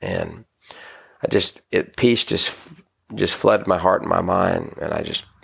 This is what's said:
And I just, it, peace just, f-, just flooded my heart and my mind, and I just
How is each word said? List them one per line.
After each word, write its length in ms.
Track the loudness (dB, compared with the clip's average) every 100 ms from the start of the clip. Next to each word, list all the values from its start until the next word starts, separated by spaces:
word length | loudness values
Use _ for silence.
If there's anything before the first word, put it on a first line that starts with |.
And 420 | -6 -6 -6 -12 -20 _ -20 -20 -20 -20 -20 _
I 40 | -2
just, 340 | 0 0 -6 _
it, 240 | -4 -4 2
peace 300 | 2 4 0
just, 240 | -2 -2
f-, 340 | -6 -16 -20 _ _ -12 -4
just 180 | -2
flooded 340 | 2 4 4 2
my 100 | 2
heart 240 | 4 2
and 80 | 2
my 120 | 0
mind, 540 | 2 2 2 0 -4 -8
and 120 | -4
I 80 | -4
just 240 | -4 -8 -10 _